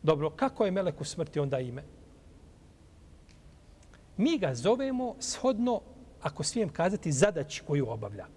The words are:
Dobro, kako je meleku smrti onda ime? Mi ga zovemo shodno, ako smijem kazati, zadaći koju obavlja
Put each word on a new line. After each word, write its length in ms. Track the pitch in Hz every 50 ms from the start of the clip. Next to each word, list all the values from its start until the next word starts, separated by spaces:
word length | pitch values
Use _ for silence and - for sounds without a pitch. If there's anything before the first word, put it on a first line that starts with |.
Dobro, 280 | - 151 160 139 151 156
kako 340 | - - 269 262 262 - 226
je 60 | 196
meleku 340 | 180 196 185 175 143 - 147
smrti 360 | - - - 156 - - 147
onda 200 | 143 139 139 131
ime? 220 | 131 123 123 135 143 - - - - - - - - - - - - - - - - - - _ - - - - - - - - - - - - - - - - - - - - - - - - - - -
Mi 220 | - 202 320 330 262
ga 160 | 185 143 131
zovemo 600 | 120 123 190 233 247 269 269 262 247 254 240 - -
shodno, 600 | - - - - - 262 262 208 240 254 233 - - - - - - - - -
ako 200 | - 147 - -
smijem 260 | 147 - - 233 214 175
kazati, 440 | - - 165 185 202 - - 170
zadaći 500 | 143 127 180 208 180 160 135 - - - -
koju 240 | - 147 143 131 110
obavlja 360 | 117 113 113 98 104 101 - - -